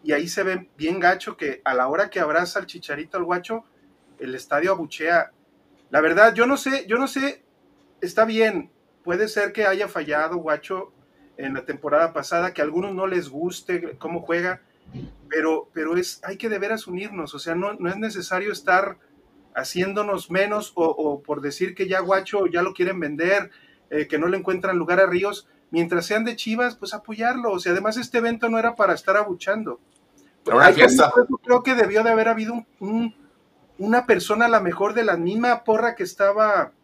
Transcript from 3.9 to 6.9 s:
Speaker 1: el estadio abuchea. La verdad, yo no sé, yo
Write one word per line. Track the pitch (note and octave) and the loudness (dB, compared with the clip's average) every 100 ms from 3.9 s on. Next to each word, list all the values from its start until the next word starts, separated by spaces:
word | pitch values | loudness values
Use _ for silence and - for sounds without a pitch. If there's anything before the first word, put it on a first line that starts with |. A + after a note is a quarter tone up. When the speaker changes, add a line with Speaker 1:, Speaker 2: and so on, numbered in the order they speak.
| _ _ _ | _ _ _
Speaker 1:
el | B2+ C3+ | -12 -12
estadio | - D3 F3+ | -4 -2 0
abuchea. | F#3 D#3 - D#3 E3+ - _ _ _ _ _ _ | -2 -4 -6 0 2 0 _ _ _ _ _ _
La | C#3+ | 2
verdad, | D#3 E3 A3+ | 2 6 6
yo | G#3 A#3+ | 6 2
no | C#4 | 2
sé, | C4+ C4+ | 0 -4
yo | G3 | -2